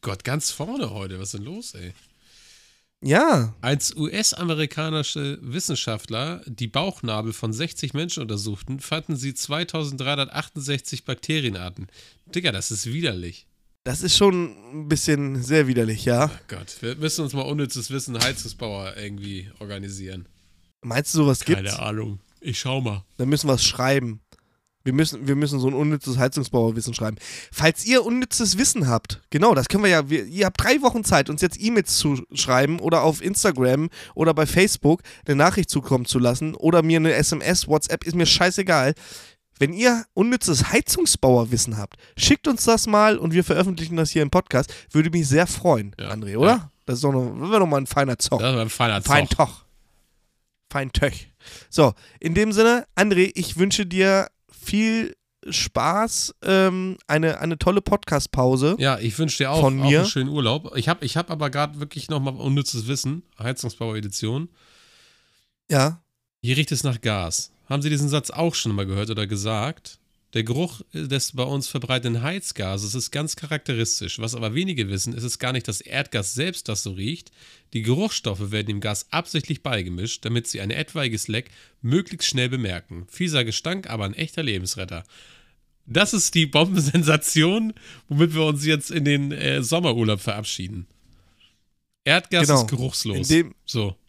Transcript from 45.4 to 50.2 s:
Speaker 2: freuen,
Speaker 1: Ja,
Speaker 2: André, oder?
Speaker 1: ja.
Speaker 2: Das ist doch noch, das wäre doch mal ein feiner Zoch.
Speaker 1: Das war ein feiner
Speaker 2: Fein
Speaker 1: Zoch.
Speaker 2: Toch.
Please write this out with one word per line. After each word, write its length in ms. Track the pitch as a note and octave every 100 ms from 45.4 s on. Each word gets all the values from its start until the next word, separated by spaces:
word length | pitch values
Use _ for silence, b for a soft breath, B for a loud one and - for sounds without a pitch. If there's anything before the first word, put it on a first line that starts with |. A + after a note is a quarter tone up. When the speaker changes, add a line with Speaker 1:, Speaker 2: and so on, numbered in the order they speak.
| F3
Speaker 2:
freuen, 500 | - F3+ C3 G2+ -
Speaker 1:
Ja, 120 | G2
Speaker 2:
André, 240 | G#2+ G#2 G#2
oder? 120 | E3
Speaker 1:
ja. 200 | A#3+ D3+ _
Speaker 2:
Das 120 | - B2
ist 80 |
doch 80 | C#3+
noch, 180 | C3+ B2 -
das 80 | D#3
wäre 120 | G#3+
doch 60 | F3+
mal 120 | C#3+
ein 60 | C#3
feiner 320 | - C#3 A#2+
Zoch. 200 | - C3
Speaker 1:
Das 140 | B2
war 60 | B2+
ein 80 | A2+
feiner 320 | - A#2+ G2+
Speaker 2:
Fein 280 | F#2 C#3+ C#3+
Speaker 1:
Zoch. 80 | -
Speaker 2:
Toch. 280 | C#3+ - _ _ _ _ _ _